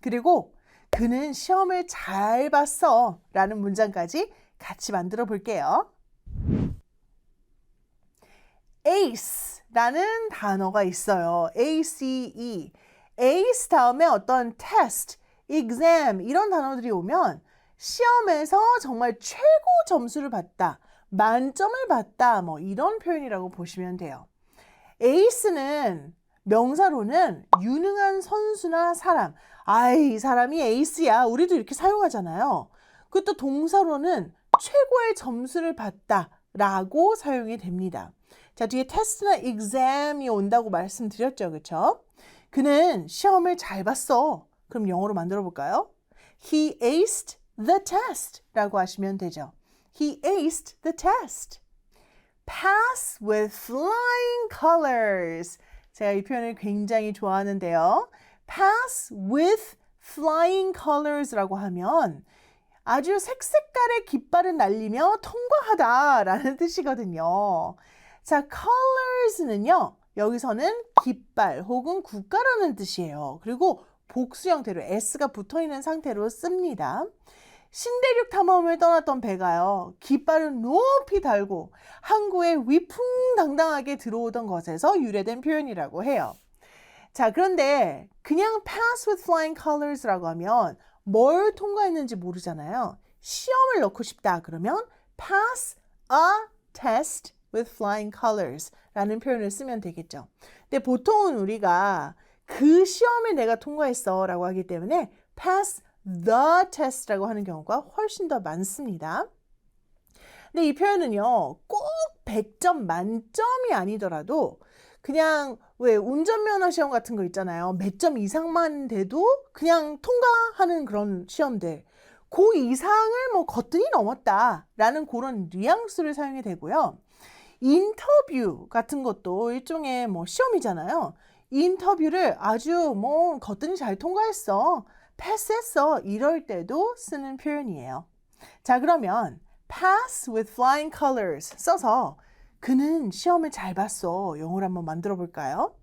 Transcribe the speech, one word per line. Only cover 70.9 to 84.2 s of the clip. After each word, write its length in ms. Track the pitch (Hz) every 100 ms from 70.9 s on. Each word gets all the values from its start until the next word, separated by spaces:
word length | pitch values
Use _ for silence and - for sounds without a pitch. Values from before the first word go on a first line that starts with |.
| -
깃발 580 | - 233 _ - 202 143
혹은 420 | 185 247 262 381
국가라는 720 | - 208 196 381 508 480 370 208
뜻이에요. 640 | 190 - 170 147 143 147
그리고 420 | 214 247 359 277 - _ _
복수 420 | - 247 - 370
형태로 320 | 320 240 175
S가 440 | - 196 - 285 277
붙어있는 540 | 277 196 311 320 277
상태로 480 | 277 320 311 208 214
씁니다. 760 | 226 349 359 359 220 147 175 370 _ _ _ - - _
신대륙 600 | - 480 494 508 466 494
탐험을 480 | 381 370 370 339 330
떠났던 420 | 339 330 311 269
배가요, 720 | 233 185 185 170 180 202 180 -
깃발을 640 | - 277 - 320 311 262
높이 600 | 226 320 508 554 554 392
달고 520 | 294 208 202 185 165 _ - -
항구에 540 | - 427 415 370 339 320 233
위풍당당하게 1300 | 302 349 - 494 508 508 480 320 285 320 294 262 277
들어오던 500 | - 226